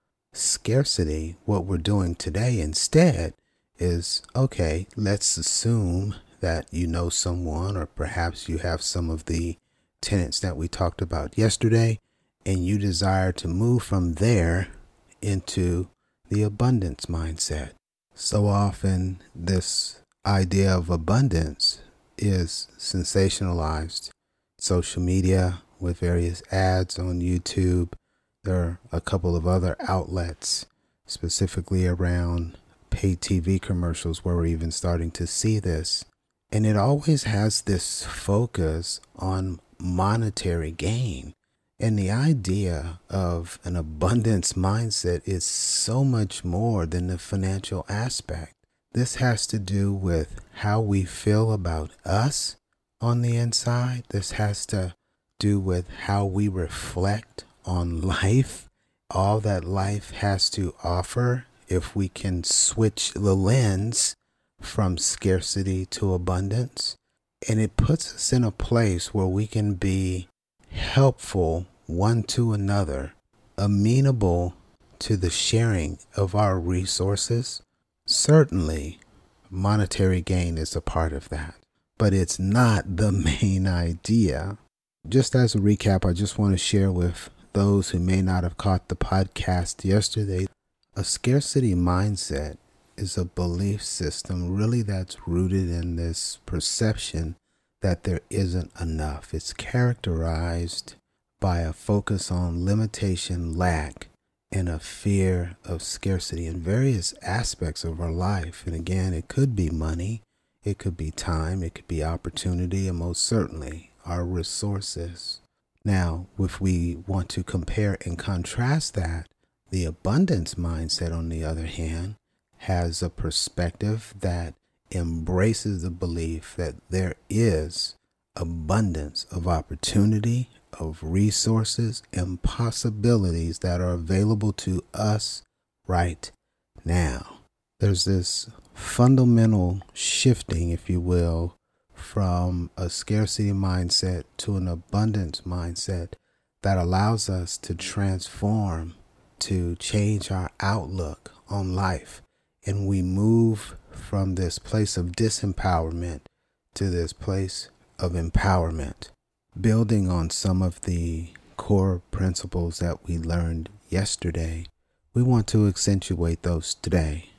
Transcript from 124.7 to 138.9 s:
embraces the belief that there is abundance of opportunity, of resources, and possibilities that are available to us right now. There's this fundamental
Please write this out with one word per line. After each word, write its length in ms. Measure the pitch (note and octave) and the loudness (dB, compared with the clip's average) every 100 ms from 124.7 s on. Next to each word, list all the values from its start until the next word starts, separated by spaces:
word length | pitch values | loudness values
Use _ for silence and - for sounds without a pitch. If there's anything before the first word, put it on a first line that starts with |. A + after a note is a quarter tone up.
| _ _ | _ _
embraces 920 | F#2 E2+ E2 D#2+ F2+ G#2+ G#2+ G#2 F#2+ | -4 -2 -2 -2 2 2 2 -2 -4
the 80 | F2 | -4
belief 640 | F2 F2 E2+ E2 D#2+ - - | -4 -4 -4 -4 -6 -10 -6
that 200 | E2 - _ | -6 -6 _
there 280 | F#2 F#2 - _ | -2 -2 -4 _
is 680 | G#2 A2+ D#2+ D2+ - - - _ _ _ - | 2 2 2 -2 -6 -8 -8 _ _ _ -8
abundance 920 | E2 E2+ D#2 G2 G#2 E2 D2 - - | -6 -4 0 2 2 0 -6 -8 -8
of 160 | E2+ E2+ | -4 0
opportunity, 1000 | D#2+ - D#2 - G2+ G#2 G#2+ A2+ A#2+ B2 _ _ - | 0 -2 -6 -2 2 4 4 2 0 -2 _ _ -10
of 240 | D#2+ D#2 | -8 -6
resources, 1000 | D#2 F#2 G#2 - - A2+ A2 - A2+ G#2+ - | -2 2 4 2 2 2 2 -2 -2 -4 -8
and 300 | F#2 F#2 F2+ | -4 -4 -2
possibilities 1200 | - - A#2 - A#2 G#2+ A2+ A#2 F#2 E2+ E2 E2 | -2 0 -2 -2 -4 0 4 4 4 0 -2 -4
that 200 | F#2 F2 | -2 0
are 140 | F2+ | 0
available 580 | F2 E2 F#2+ G#2 G#2+ G#2+ | -2 0 2 4 2 0
to 320 | - - F#2 - | -2 -2 -4 -4
us 500 | G#2 G#2+ G#2+ - - - _ _ _ - | -4 0 0 -2 -8 -14 _ _ _ -2
right 440 | F2+ F2 E2 - - _ _ _ - | 0 0 -2 -12 -18 _ _ _ -10
now. 540 | D#2+ F2 D#2+ B1 - - _ _ _ _ | 0 2 2 -2 -10 -18 _ _ _ _
There's 240 | G2 F#2 | 2 2
this 460 | - F#2+ F2+ - - - - | 2 2 0 -4 -8 -16 -20
fundamental 1080 | - - | -14 -6